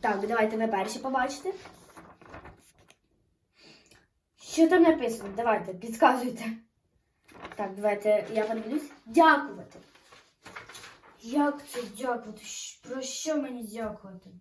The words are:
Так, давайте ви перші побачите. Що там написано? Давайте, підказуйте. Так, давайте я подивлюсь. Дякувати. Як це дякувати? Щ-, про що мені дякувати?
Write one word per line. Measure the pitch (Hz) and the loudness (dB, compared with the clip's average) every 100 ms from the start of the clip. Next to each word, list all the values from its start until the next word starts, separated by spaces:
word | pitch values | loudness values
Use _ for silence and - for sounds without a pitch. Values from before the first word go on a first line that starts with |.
Так, | 226 202 208 | 0 0 0
давайте | 226 214 220 | 0 0 0
ви | 226 | -2
перші | 202 208 240 | -2 -4 -6
побачите. | 262 262 254 - 370 392 - - - - - - - - - - _ _ _ _ _ _ _ _ _ _ - - _ _ _ _ _ _ | -4 -2 -2 -4 -8 -8 -14 -20 -20 -20 -20 -20 -20 -20 -20 -20 _ _ _ _ _ _ _ _ _ _ -20 -20 _ _ _ _ _ _
Що | - - 330 | -8 4 6
там | 359 | 8
написано? | 330 311 240 220 202 - | 8 6 2 -4 -8 -2
Давайте, | 233 208 175 | 2 2 0
підказуйте. | 185 190 226 254 247 247 226 226 226 _ _ _ _ _ _ _ - - - | -10 -10 4 6 6 -2 -6 -8 -10 _ _ _ _ _ _ _ -20 -18 -8
Так, | 196 190 | -8 -2
давайте | 208 202 214 208 - | 0 2 4 2 2
я | 220 | -2
подивлюсь. | 220 220 220 294 - - - | -2 -2 -4 -6 -6 -18 -2
Дякувати. | 226 320 285 285 - - - - _ _ - _ _ - - - - - - - _ | 6 8 8 2 -12 -16 -20 -20 _ _ -20 _ _ -20 -20 -18 -20 -20 -20 -20 _
Як | 226 277 294 285 - | -4 0 0 0 -10
це | 247 226 - | -10 -10 -8
дякувати? | 262 240 214 - | -4 -4 -6 -16
Щ-, | - - - - - | -16 -14 -14 -16 -12
про | 262 | -10
що | 254 - 311 294 | -8 -8 -4 -2
мені | 262 247 | -4 -8
дякувати? | 220 220 220 175 190 185 190 185 | -10 -8 -8 -10 -16 -18 -20 -20